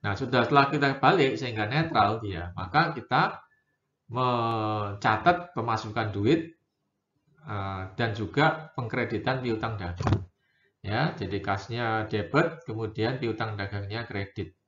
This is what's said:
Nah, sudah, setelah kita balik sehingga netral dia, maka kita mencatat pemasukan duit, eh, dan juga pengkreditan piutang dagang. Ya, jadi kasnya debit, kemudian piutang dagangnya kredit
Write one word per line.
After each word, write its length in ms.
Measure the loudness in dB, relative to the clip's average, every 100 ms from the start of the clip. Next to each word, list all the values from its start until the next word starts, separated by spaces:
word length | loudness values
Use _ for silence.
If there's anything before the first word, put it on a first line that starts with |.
Nah, 120 | -4 -4
sudah, 280 | 0 2
setelah 240 | 4 6 4
kita 280 | 2 0 4
balik 360 | 4 6 4 2
sehingga 280 | -4 -2 -2
netral 520 | 0 0 4 4 2
dia, 320 | -4 -6 -8 -8
maka 360 | 0 2 2
kita 520 | -2 -2 2 2 -2 -16 _ _ _ _ _ _
mencatat 1400 | -2 0 2 2 0 0 -2 -4 -2 2 4 4 4 0 -4
pemasukan 560 | -2 -2 -2 -4 -2
duit, 460 | 2 4 4 2 -12 _ _ _ _ _ _ _ _ -10
eh, 340 | -6 -6 -6 -8 -2
dan 140 | -2
juga 560 | 0 -2 2 2 2 -8 -8
pengkreditan 640 | -4 -2 -2 -2 -2 -2
piutang 400 | -2 -2 -2 -4
dagang. 480 | -6 -2 2 2 0 _ _ _ _ _
Ya, 300 | -4 0 0 -2
jadi 220 | -4 -4
kasnya 640 | -2 -4 -4 -4 -2 -2 0
debit, 540 | -2 2 2 2 -2 -10
kemudian 540 | -6 -6 0 -2 0
piutang 340 | -4 -4 -4
dagangnya 540 | -4 -6 -6 -6 -8 -6
kredit 480 | -6 -6 -6 -8 _